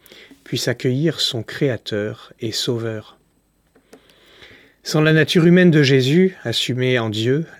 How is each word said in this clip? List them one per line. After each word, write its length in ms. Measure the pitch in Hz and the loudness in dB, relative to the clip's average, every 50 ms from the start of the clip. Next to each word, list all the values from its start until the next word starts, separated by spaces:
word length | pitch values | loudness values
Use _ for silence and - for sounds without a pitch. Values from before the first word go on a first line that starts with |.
| _ _ - - - - - _ _ | _ _ -20 -20 -20 -20 -20 _ _
puisse 240 | - - 123 - - | -10 -8 -6 -4 -4
accueillir 540 | 120 - - 135 123 131 151 170 143 - | -4 -2 -2 -2 -2 0 -2 -2 -2 -2
son 200 | - - - 120 | -4 -4 -4 -6
Créateur 920 | 107 - - - 151 139 120 104 - - - 104 104 107 117 - - - - _ | -8 -10 -6 -4 -2 -2 -2 -4 -8 -8 -6 -6 -6 -6 -8 -12 -18 -20 -16 _
et 100 | - 113 | -10 -8
Sauveur. 640 | 98 - - - 123 117 113 113 110 107 104 - - _ _ _ _ _ _ _ _ _ _ _ _ _ _ _ - _ _ _ _ _ _ _ _ _ - - - - _ _ _ _ _ | -6 -6 -4 -4 -4 -4 -4 -8 -8 -10 -12 -16 -20 _ _ _ _ _ _ _ _ _ _ _ _ _ _ _ -20 _ _ _ _ _ _ _ _ _ -20 -20 -20 -20 _ _ _ _ _
Sans 180 | - - 156 | -4 -2 0
la 120 | 156 156 160 | 2 4 4
nature 320 | 160 151 - - 185 160 | 2 2 2 2 4 4
humaine 260 | 175 175 180 180 180 | 6 6 6 6 6
de 120 | 156 156 147 | 4 4 4
Jésus, 520 | 127 139 135 127 131 143 170 185 190 185 - - | 4 4 2 2 2 2 2 2 2 0 -4 -8
assumée 560 | 120 113 - - - 127 123 127 127 127 123 | -6 -4 -4 -4 -4 -4 -2 -2 0 0 0
en 100 | 113 110 | -2 -4
Dieu, 360 | 104 107 110 117 127 151 165 - - - | -4 -4 -2 -2 -2 -2 -4 -8 -8 -6